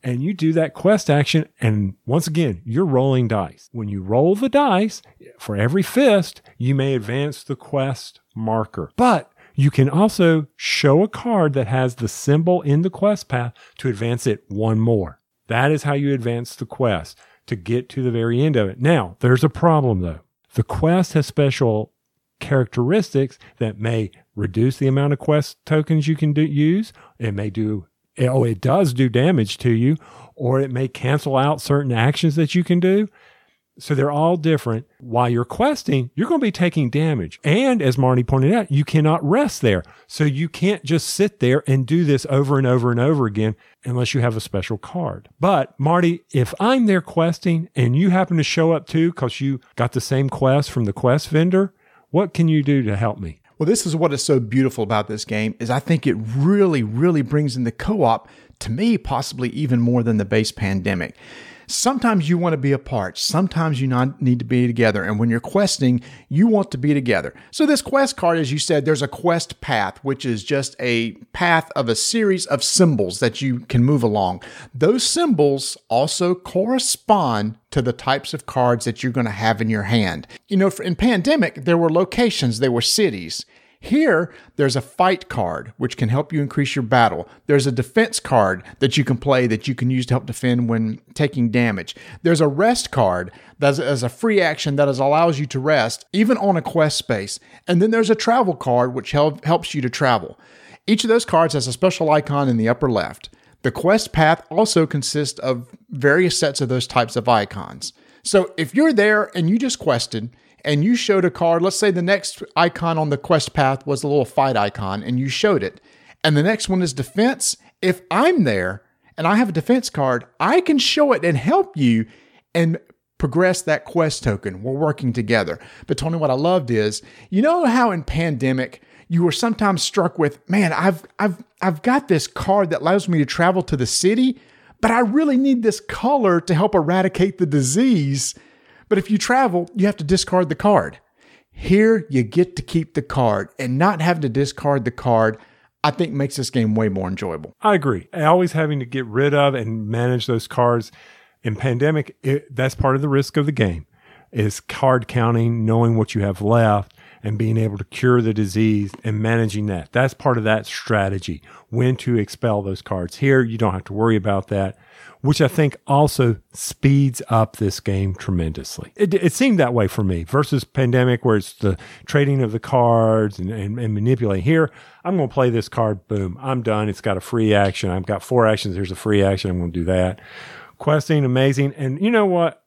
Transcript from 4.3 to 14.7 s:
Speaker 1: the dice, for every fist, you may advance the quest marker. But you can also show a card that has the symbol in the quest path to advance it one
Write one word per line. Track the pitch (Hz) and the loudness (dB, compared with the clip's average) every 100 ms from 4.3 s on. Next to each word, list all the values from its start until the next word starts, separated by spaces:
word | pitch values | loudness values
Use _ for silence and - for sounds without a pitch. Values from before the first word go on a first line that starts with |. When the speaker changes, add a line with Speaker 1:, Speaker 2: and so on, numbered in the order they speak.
| 202 | 2
Speaker 1:
the | 262 | 0
dice, | 277 285 190 208 - _ _ - _ | 2 2 2 0 -4 _ _ -20 _
for | - 104 | -8 -2
every | 117 180 | 0 0
fist, | - 247 277 202 165 - _ _ | 0 2 4 4 0 -10 _ _
you | 123 135 | -2 0
may | 139 | 0
advance | 131 104 127 147 - | -2 -2 -4 -4 -8
the | - 139 | -12 -12
quest | - 143 135 127 - _ _ 113 | -6 -4 -4 -6 -12 _ _ -8
marker. | 110 113 110 - 78 - | -2 -2 -2 -6 -10 0
But | 247 180 - _ _ - | 2 2 -2 _ _ 0
you | 139 | 0
can | - 135 | 4 2
also | 151 214 - 170 160 147 _ | 4 2 4 2 2 -2 _
show | - - 147 147 | -6 0 4 4
a | 208 | 2
card | - 240 214 156 | -4 -2 2 2
that | 135 110 | 0 -2
has | 131 127 120 | 0 -2 -4
the | 117 | -8
symbol | - - 147 165 180 | -6 0 2 4 0
in | 147 143 | 2 0
the | 180 | 0
quest | - 202 208 - | 0 0 0 -4
path | 127 120 - - - | -6 -6 -10 -20 -8
to | 135 | -6
advance | 101 117 120 131 | -2 -2 -2 -2
it | 104 _ | -4 _
one | 98 110 | -2 0